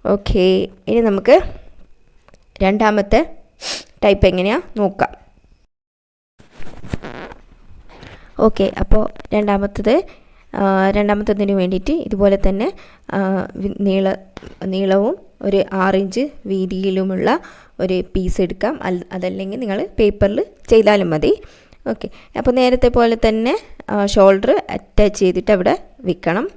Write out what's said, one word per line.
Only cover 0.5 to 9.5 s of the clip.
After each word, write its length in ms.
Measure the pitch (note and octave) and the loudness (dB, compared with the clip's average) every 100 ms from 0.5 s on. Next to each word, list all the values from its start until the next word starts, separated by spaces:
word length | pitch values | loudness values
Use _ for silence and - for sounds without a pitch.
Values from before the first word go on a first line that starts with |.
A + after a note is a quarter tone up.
| F#3 F#3+ - - | 2 -2 -10 -4
ഇനി 100 | A3+ A3+ | 0 0
നമുക്ക് 260 | G3 G3 D#4+ F4+ - - - - - _ _ _ - _ - F#3+ | 0 4 4 4 -12 -20 -20 -20 -20 _ _ _ -20 _ -2 0
രണ്ടാമത്തെ 540 | G#3 A3 G#3+ G3+ A3+ E4+ - _ _ - - - _ | 2 2 0 2 0 0 -10 _ _ -12 -12 -14 _
ടൈപ്പ് 220 | G#3 G3 F#3+ | 2 4 2
എങ്ങനെയാ 280 | F#3 F#3+ C4+ - A3 | 2 -2 -2 -6 -4
നോക്കാം. 320 | G3+ G3 - - _ _ _ _ _ _ _ _ _ _ _ _ - - - - - - C#3+ A#2+ - - - - - - - - - - - - A3 | -4 -2 -6 -6 _ _ _ _ _ _ _ _ _ _ _ _ -20 -8 -8 -8 -10 -10 -10 -14 -16 -20 -20 -20 -20 -20 -20 -20 -20 -20 -16 0 0
ഓക്കെ, 200 | - G3 - | 2 -2 -2
അപ്പോൾ 200 | - - - - - | 4 4 4 -8 -4
രണ്ടാമത്തത്, 640 | G#3 G#3 | -2 0